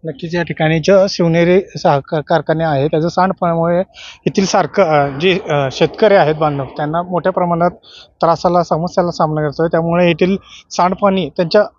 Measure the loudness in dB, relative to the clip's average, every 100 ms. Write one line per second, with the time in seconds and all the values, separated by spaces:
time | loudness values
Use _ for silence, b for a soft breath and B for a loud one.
0 | -12 -10 -6 -4 -4 -2 0 2 4 4
1 | 4 0 0 2 4 2 0 -4 0 0
2 | -2 -6 0 -2 0 -2 0 0 0 0
3 | -2 0 -2 0 -2 0 0 -2 -4 B
4 | B B -4 -2 0 0 0 0 2 2
5 | 0 0 0 0 -2 -2 -2 0 -2 2
6 | 4 4 4 2 -2 -2 -8 -6 -6 -4
7 | -4 -2 -2 -2 -2 0 -2 -4 B B
8 | B _ 0 2 2 0 0 -4 -2 -2
9 | -2 -2 -2 -2 -4 -2 -2 0 0 0
10 | 2 2 0 -2 B B B -2 0 2
11 | 0 0 -4 -4 0 2 0